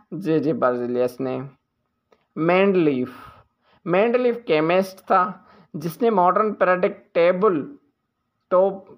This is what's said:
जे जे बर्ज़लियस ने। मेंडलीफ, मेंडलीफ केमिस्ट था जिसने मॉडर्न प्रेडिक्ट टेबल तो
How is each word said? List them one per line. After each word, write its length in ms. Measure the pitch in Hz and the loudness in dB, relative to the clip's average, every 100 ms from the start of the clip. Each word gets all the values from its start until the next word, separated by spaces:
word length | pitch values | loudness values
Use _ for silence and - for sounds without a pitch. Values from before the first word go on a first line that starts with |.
| - | -16
जे 260 | 156 156 156 | -8 -2 0
जे 140 | 139 | 0
बर्ज़लियस 640 | 123 127 123 123 123 123 - | 0 0 -2 -4 -2 -4 -4
ने। 280 | 131 131 139 - _ _ _ _ _ _ _ - | -8 -8 -10 -18 _ _ _ _ _ _ _ -4
मेंडलीफ, 760 | 165 180 202 185 151 127 127 - - - _ _ _ _ 175 | 0 2 2 2 2 0 -4 -10 -20 -20 _ _ _ _ -2
मेंडलीफ 560 | 180 233 247 247 233 - | 0 2 0 0 -2 -2
केमिस्ट 500 | 156 160 185 196 - | 0 2 0 -2 -6
था 500 | - 190 185 185 _ - _ 160 | 0 0 0 -6 _ -20 _ -10
जिसने 340 | 165 - 233 | -10 -2 0
मॉडर्न 440 | 202 180 180 214 | 2 2 2 0
प्रेडिक्ट 600 | 208 180 180 190 - _ | 0 0 0 -2 -4 _
टेबल 480 | 180 170 185 214 160 123 - _ _ _ _ _ _ - | 0 2 2 2 0 -6 -14 _ _ _ _ _ _ -2
तो 180 | 185 196 190 - | 2 2 -2 -14